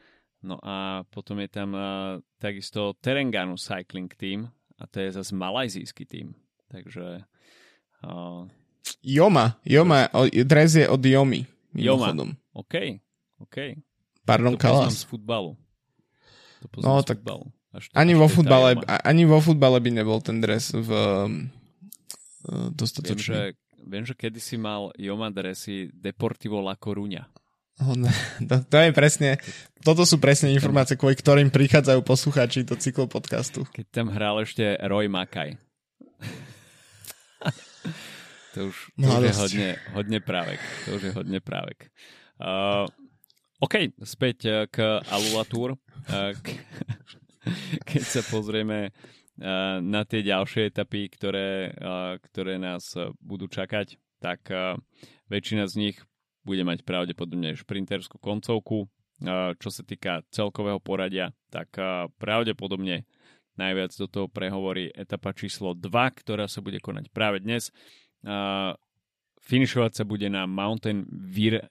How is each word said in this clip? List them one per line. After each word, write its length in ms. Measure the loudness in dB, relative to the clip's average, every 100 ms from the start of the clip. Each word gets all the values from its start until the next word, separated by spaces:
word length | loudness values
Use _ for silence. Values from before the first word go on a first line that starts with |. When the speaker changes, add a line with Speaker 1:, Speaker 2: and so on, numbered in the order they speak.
| _ _ _ _
Speaker 1:
no 180 | -14 -12
a 440 | -10 -8 -6 -8
potom 300 | -10 -16 -10 -10
je 120 | -8
tam, 220 | -8 -8
eh, 100 | -6 -6 -6 -8 -10 -14 _
takisto 580 | -10 -10 -10 -6 -6 -4
Terengganu 580 | -4 -2 -2 -2 -4 -6
Cycling 500 | -8 -10 -10 -12 -14
Team 340 | -10 -8 -8 -10 -16 _ _
a 100 | -14
to 120 | -8
je 100 | -8
zase 180 | -8 -8
malajzijský 760 | -6 -4 -4 -6 -8 -12 -16 -16
tím. 320 | -14 -16 -18 _ _ _
Takže, 600 | -20 -18 -14 -14 -14 -18 _ _ _ _ _ _ _
eh, 440 | -14 -12 -12 -14 -16 _ _ _ -14 -12
Speaker 2:
Yoma, 580 | -2 4 6 6 4 0
Yoma, 460 | 4 6 6 6 4
o, 140 | 4 4 4
dres 320 | 6 8 8
je 140 | 8 6
od 120 | 4
Yomi, 420 | 6 6 6 2 -4 _ _
Speaker 1:
Yoma. 420 | -2 2 2 2
Speaker 2:
mimochodom. 160 | -2 -6 -10 _
Speaker 1:
OK, 220 | -18 -8 -6 -6 -10 _ _ _ _
OK. 200 | -16 -12 -12 -14 -20 _ _ _
Speaker 2:
Pardon, 320 | 0 2 2
Speaker 1:
To 40 | 4
poznám 260 | 4 4 4
Speaker 2:
Kalas. 80 | -2
Speaker 1:
z 80 |
futbalu. 480 | -8 -12 -6 -6 -6 -12 _ _ _ _ _ _ _ _ _ _
To 60 | -18
poznám 180 | -4 2
Speaker 2:
No, 60 | 2
Speaker 1:
z 80 |
Speaker 2:
tak 140 | 2 -4
Speaker 1:
futbalu. 260 | -6 -12 -14 -20 _
Až 140 | -20
to, 80 | -2 6
Speaker 2:
ani 160 | 8
Speaker 1:
až 40 | 10
Speaker 2:
vo 40 |
Speaker 1:
to 20 |
je 80 | 10
tá 60 | 8
Speaker 2:
futbale, 340 | 8 8 8
Speaker 1:
Yoma. 100 | 6
Speaker 2:
a, 100 | 2 0
ani 180 | 4 8
vo 140 | 8 8
futbale 380 | 8 6 8 6
by 120 | 4
nebol 260 | 2 2 0
ten 180 | 0 0
dres 300 | 0 0 -2
v, 200 | -4 0
eh, 360 | 2 2 2 0 -4 -8 -14 _ _ -20 -20 _ -20 _ _ -8 -6 -6
dostatočný. 480 | -4 -6 -6 -6 -6 -4
Speaker 1:
Viem, 240 | -4 -4
že, 60 | -8 _ _
viem, 220 | -12 -10
že 100 | -10
kedysi 420 | -8 -8 -8 -8 -6
mal 340 | -6 -6 -8
Yoma 360 | -8 -8 -6 -6
dresy 580 | -6 -8 -8 -8 -8 -8
Deportivo 680 | -10 -10 -4 -6 -4 -6 -4
La 160 | -4
Coruña. 540 | -6 -8 -8 -8 -10 -14 _ _ _ _ -4
Speaker 2:
On, 180 | -2 2
<laughs> 480 | 2 2 -2 -8 0
to, 80 | 0
to 140 | 4 6
je 120 | 6
presne, 500 | 6 4 4 2 0 -4 -18 -20 _
toto 260 | 2 6
sú 120 | 6 6
presne 320 | 6 6 4
informácie, 440 | 4 4 2 2
kvôli 200 | 4 4
ktorým 340 | 4 6 8 8
prichádzajú 520 | 6 6 6 8 4
poslucháči 580 | 6 2 2 2 2 0
do 120 | -2
cyklopodcastu. 920 | -2 -2 -2 -2 -4 -4 -4 -4 -8 -10
Speaker 1:
Keď 200 | -12 -10
tam 200 | -6 -4
hral 320 | -2 -2 -2
ešte 360 | -4 -2 0 0
Roy 260 | 0 0 0
Makaj. 500 | -2 -4 -6 -8 -10 _ _ _ _ -20 _ -16 -16 -18 -20 _ _ _ _ -20 -20 _ _
<laughs> 280 | -6 -6 -14 -14 -12 -12 -14 -20 -20 -20 -16
To 160 | -10 -8
už, 100 | -10 -14
to 80 | 0
už 80 | 4
je 0 | 6
Speaker 2:
Mladosť. 160 | 4 4
Speaker 1:
hodne, 280 | 0 0 -2 -4 -8
hodne 260 | -6 -2 -4
právek. 380 | -2 -4 -4 -8 -10 -10
To 80 | -8
už 100 | -6
je 100 | -6
hodne 240 | -6 -4 -6
právek. 380 | -6 -8 -8 -14 -20 _ -20 -20 _
Uh, 480 | _ -6 -2 0 0 -2 -8 -20 _ _ _ _ _
OK, 160 | 0 0 0 -6
späť, 380 | -16 -4 -2 -2
eh, 120 | -2 -2 -2
k 100 | -2 0 0 -2
Alula 380 | -4 0 -2
Tour. 340 | -2 -4 -6 -8 _ -20
Eh, 320 | -8 -4 -4
k-, 240 | -6 -12 -14 -16 -14 -10 -10 -14 -20
<laughs> 640 | _ _ -8 -8 -8 -10 -4
keď 160 | -4
sa 200 | -2 -4
pozrieme, 640 | -2 -4 -4 -4 -4 -4 -6
eh, 40 | -12 -20 _ _ -14 -6 -4 -2 -4
na 240 | -4 -4
tie 220 | -2 -4
ďalšie 420 | 0 -2 -2 -2 -4
etapy, 400 | -4 -6 -8 -10
ktoré, 640 | -8 -6 -4 -4 -6 -8
eh, 420 | -10 -10 -8 -8 -10
ktoré 380 | _ -10 -8 -6
nás, 340 | -8 -10 -12
eh, 200 | -10 -10 -12
budú 300 | -14 -12 -10
čakať, 480 | -10 -8 -6 -8 -14 _ _
tak, 240 | -10 -10 -8
eh, 260 | -6 -4 -6 -12 _ -20 _ _
väčšina 380 | -8 -4 -4
z 100 | -4 -2
nich 180 | -4 -6 _ _ _ _
bude 240 | -6 -4 -2
mať 160 | -4
pravdepodobne 720 | -6 -6 -6 -8 -8 -6 -6
šprinterskú 640 | -8 -10 -10 -8 -8 -10 -12
koncovku. 720 | -8 -6 -4 -6 -4 -6 -6 _ _ _
Eh, 320 | -6 -4 -4
čo 140 | -6 -12
sa 140 | -14
týka 440 | -14 -10 -6 -6 -8
celkového 540 | -6 -6 -4 -4 -4
poradia, 500 | -4 -4 -4 -4 -6 -10 _
tak, 240 | -14 -12 -8
eh, 80 | -6 -4 -8 -10
pravdepodobne 880 | -4 -2 -2 -6 -8 -6 -4 -6 -8 _ _ _ _
najviac 400 | -8 -4 -2 -4
do 140 | -8 -8
toho 180 | -6 -8
prehovorí 640 | -6 -8 -6 -6 -6 -8
etapa 400 | -12 -12 -8 -8
číslo 400 | -10 -12 -8 -8
dva, 380 | -8 -4 0 0
ktorá 400 | -2 -8 -6 -6
sa 100 | -8
bude 220 | -12 -12
konať 320 | -10 -12 -12
práve 260 | -4 -2 -2
dnes. 300 | -4 -6 -8 -16 _ _ _ _
Eh, 540 | -10 -6 -4 -4 -4 -8 _ _ _ _ _ _
finišovať 540 | -2 0 2 0 -2
sa 100 | -2
bude 240 | -6 -4 -4
na 160 | -4
Mountain 600 | -4 -4 -4 -4 -4 -6 -6
Vir-, 580 | -12 -8 0 0 0 -4